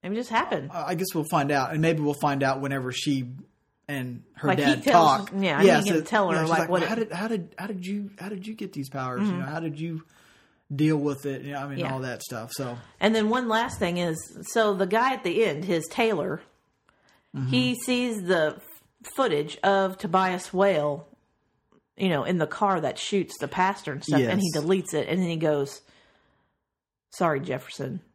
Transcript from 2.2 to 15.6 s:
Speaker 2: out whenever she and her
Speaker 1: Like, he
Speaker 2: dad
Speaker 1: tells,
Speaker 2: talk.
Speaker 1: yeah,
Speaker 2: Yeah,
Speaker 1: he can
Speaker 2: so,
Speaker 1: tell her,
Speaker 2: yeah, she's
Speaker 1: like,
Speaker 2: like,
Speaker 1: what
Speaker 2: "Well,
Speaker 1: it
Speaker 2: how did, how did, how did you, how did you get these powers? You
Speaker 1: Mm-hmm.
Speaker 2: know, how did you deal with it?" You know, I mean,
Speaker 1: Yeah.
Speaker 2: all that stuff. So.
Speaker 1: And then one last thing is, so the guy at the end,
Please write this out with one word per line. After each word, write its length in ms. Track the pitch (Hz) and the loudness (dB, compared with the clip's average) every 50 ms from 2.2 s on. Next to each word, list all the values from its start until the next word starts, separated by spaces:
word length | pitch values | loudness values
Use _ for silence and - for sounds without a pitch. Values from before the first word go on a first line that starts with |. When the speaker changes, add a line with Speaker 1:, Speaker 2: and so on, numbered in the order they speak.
| - 147 139 139 139 | 0 0 2 2 2
Speaker 2:
out 180 | 135 135 135 | 0 0 0
whenever 300 | 135 139 139 139 131 127 | -2 -4 -4 -2 -4 -4
she 380 | 123 - - 156 143 135 131 123 127 135 - _ _ _ _ _ _ _ _ - | -6 -4 -2 0 0 0 -2 -4 -10 -14 -16 _ _ _ _ _ _ _ _ -8
and 340 | 143 139 127 127 123 120 - _ _ | -8 -6 -6 -8 -10 -12 -16 _ _
her 140 | - - 147 | -4 0 0
Speaker 1:
Like, 100 | 139 135 | 2 4
he 60 | 143 | 4
Speaker 2:
dad 180 | 143 151 - - | 2 2 2 2
Speaker 1:
tells, 360 | 269 254 180 165 151 135 135 196 - | 6 6 8 8 8 6 4 2 -4
Speaker 2:
talk. 20 | - 196 | -4 -2
Speaker 1:
yeah, 240 | 196 185 151 139 - | 0 0 2 6 8
Speaker 2:
Yeah, 180 | 190 185 - | 8 8 8
Speaker 1:
he 100 | 202 208 | 4 2
can 80 | 180 160 | 2 0
Speaker 2:
so, 40 | 160 | 0
Speaker 1:
tell 260 | - - 220 202 180 | 2 2 2 4 4
her, 60 | 160 | 2
Speaker 2:
yeah, 60 | 160 160 | 2 2
she's 80 | 160 | 2
Speaker 1:
like, 80 | 165 160 | 2 2
Speaker 2:
like, 80 | 165 165 | 2 2
Speaker 1:
what 100 | 180 185 165 | 2 0 2
Speaker 2:
"Well, 0 | |
Speaker 1:
it 40 | 175 | 0
Speaker 2:
how 60 | 214 | 0
did, 160 | 226 226 214 - | -2 -2 -4 -4
how 160 | 170 202 226 | -6 -4 -2
did, 260 | 233 208 170 160 - - | -4 -4 -4 -6 -10 -10
how 80 | 185 | -10
did 200 | 202 220 185 180 | -8 -8 -8 -6
you, 240 | 185 202 208 208 196 - - | -6 -6 -6 -6 -8 -12 -12
how 100 | - 196 | -12 -10
did 180 | 214 190 185 | -10 -10 -10
you 80 | 214 220 | -12 -10
get 180 | 220 214 185 - | -10 -10 -10 -8
these 160 | - 135 135 | -10 -10 -8
powers? 340 | 135 139 131 127 127 123 202 | -8 -8 -6 -6 -4 -2 -2
You 60 | 214 | 0
Speaker 1:
Mm-hmm. 120 | 185 175 | 0 -2
Speaker 2:
know, 60 | 131 | -4
how 140 | 135 151 160 | -6 -6 -6
did 180 | 165 160 147 147 | -6 -6 -6 -6
you 260 | 160 170 165 160 160 _ _ _ _ _ _ _ _ _ _ _ _ _ 143 | -6 -6 -8 -8 -10 _ _ _ _ _ _ _ _ _ _ _ _ _ -2
deal 220 | 135 151 156 156 | 2 2 4 4
with 300 | 151 143 147 143 135 - | 2 0 -2 -2 -2 -6
it?" 160 | 143 135 127 123 | -8 -8 -6 -8
You 100 | 139 143 | -8 -8
know, 60 | 143 | -8
I 100 | 135 143 | -8 -8
mean, 100 | 139 - | -6 -6
Speaker 1:
Yeah. 140 | - - 135 | -4 -4 -4
Speaker 2:
all 80 | 131 | -4
that 220 | 131 127 123 107 - | -6 -6 -8 -8 -10
stuff. 280 | - 127 113 110 120 - | -10 -10 -10 -10 -10 -8
So. 240 | - 139 123 120 120 - - _ _ | -8 -8 -8 -8 -10 -14 -20 _ _
Speaker 1:
And 140 | - 208 220 | 2 2 4
then 140 | 226 214 214 | 4 2 2
one 200 | 220 254 254 233 | 0 0 0 0
last 300 | 220 220 233 254 - - | 0 0 0 -2 -2 -2
thing 200 | 214 175 170 175 | -2 -2 0 0
is, 180 | 175 170 160 160 - - - - - - - | 0 -2 -2 -4 -8 -14 -16 -16 -14 -4 0
so 220 | 233 220 208 202 | 2 2 2 4
the 120 | 185 196 | 2 0
guy 260 | 185 196 226 240 262 262 | 2 2 2 2 2 0
at 100 | 247 - | 0 -2
the 200 | 185 175 202 226 | -2 2 2 2
end, 200 | 202 147 143 | 2 2 -2